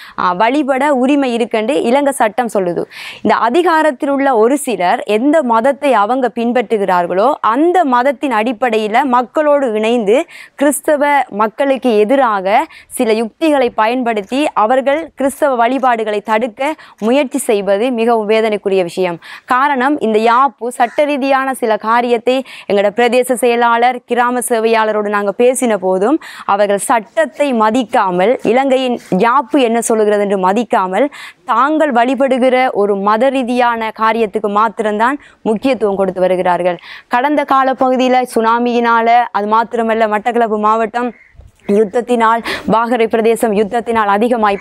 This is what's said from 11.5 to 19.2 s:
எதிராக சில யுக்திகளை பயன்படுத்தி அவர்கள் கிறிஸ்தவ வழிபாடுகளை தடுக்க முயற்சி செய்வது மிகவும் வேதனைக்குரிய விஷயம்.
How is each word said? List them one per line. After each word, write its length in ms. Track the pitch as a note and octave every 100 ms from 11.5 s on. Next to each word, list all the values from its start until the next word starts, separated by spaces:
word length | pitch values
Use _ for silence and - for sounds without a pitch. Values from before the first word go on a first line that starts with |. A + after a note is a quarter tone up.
| - C#4 C4+ B3+ G#3+
எதிராக 680 | G#3 C#4 B3+ G#3 F#3 A3+ D#4+ - -
சில 260 | - A#3
யுக்திகளை 560 | A3 A3+ - D#4+ C#4+ B3
பயன்படுத்தி 800 | A#3+ A3 B3+ A#3 A3 G3 C4 D4+
அவர்கள் 580 | - G#3+ C4 C4+ C#4+ D#4+ -
கிறிஸ்தவ 400 | C4+ - D4 B3+
வழிபாடுகளை 640 | A#3 C4 B3+ A#3 G#3+ G#3
தடுக்க 540 | G#3 A3 B3 G#3 C4+ D#4 - -
முயற்சி 380 | G#3 C4 C#4 C4+
செய்வது 540 | - G#3 G3 G3 B3
மிகவும் 380 | A#3 A3+ A#3 G#3
வேதனைக்குரிய 520 | A3 A3 G#3 G3+ F#3+
விஷயம். 380 | E3+ F3+ F#3 E3+